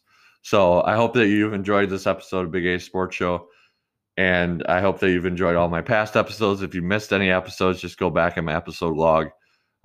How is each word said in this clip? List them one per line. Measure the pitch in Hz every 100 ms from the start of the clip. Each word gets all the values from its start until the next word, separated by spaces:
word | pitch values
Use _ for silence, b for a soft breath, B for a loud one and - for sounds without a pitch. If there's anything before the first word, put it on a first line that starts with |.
| b b b b
So | - 110 92 87
I | 85
hope | 107 117
that | 120 107
you've | 104 107
enjoyed | 101 98 101 98
this | 95 101
episode | 92 - 92 87
of |
Big | 90 87
A | 90
Sports | - 92 92 -
Show, | 90 87 - b b b b _ _ -
and | 92 90 87 85 -
I | 90
hope | 98 90
that | 95
you've | 90 90
enjoyed | 87 90 85
all | 85
my | 85
past | 82 113 107 117
episodes. | - - 107 98
If | 95
you | 90
missed | 87 104 -
any | 98 98
episodes, | 92 92 - 92 90
just | 87 -
go | 92
back | 82 85 90
in |
my | 82
episode | 80 82 80 85 76
log, | 80 80 80 - _ _ _ _